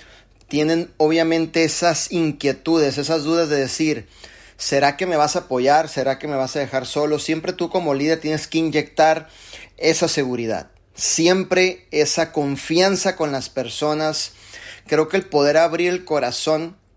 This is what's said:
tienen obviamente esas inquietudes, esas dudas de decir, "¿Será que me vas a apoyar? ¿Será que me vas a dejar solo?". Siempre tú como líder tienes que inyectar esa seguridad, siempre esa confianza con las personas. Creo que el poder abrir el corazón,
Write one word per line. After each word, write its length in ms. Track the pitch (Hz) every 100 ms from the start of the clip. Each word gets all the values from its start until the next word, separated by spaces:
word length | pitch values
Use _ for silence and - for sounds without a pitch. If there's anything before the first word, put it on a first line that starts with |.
| - - _ _ -
tienen 400 | 143 156 165 170 -
obviamente 680 | 156 165 165 165 160 165
esas 480 | 156 - 175 156 -
inquietudes, 840 | 180 156 143 139 135 165 165 143 143
esas 260 | 143 160
dudas 240 | 147 170 160
de 80 | 143
decir, 500 | 131 - 156 143 - - - - - -
"¿Será 400 | - 139 139 143
que 80 | 185
me 100 | 156
vas 180 | 147
a 40 | 175
apoyar? 500 | - 127 131 151 156
¿Será 300 | 139 131 131
que 100 | 151
me 80 | 139
vas 200 | 131 151
a 20 |
dejar 260 | 135 131
solo?". 340 | 127 147 151 147
Siempre 360 | - 160 180
tú 160 | 180 170
como 240 | 185 160
líder 260 | 139 151 160
tienes 280 | 151 156 -
que 100 | 160
inyectar 720 | 160 151 147 - 160 160 156 - - - - -
esa 300 | 156 160 165
seguridad, 600 | 151 131 123 113 95 - _ _
siempre 920 | - - - 170 190 180 180 185 180 _
esa 420 | 151 151 - 156
confianza 840 | 156 143 139 - 165 190 180 196 180
con 160 | 151
las 160 | 135 -
personas. 840 | 135 117 - 151 151 156 151 - - - - - - -
Creo 220 | 151 156
que 80 | 196
el 80 |
poder 320 | 185 147 143 156
abrir 320 | 165 165 180
el 160 | 180
corazón, 720 | 180 151 123 - 156 156 165 - _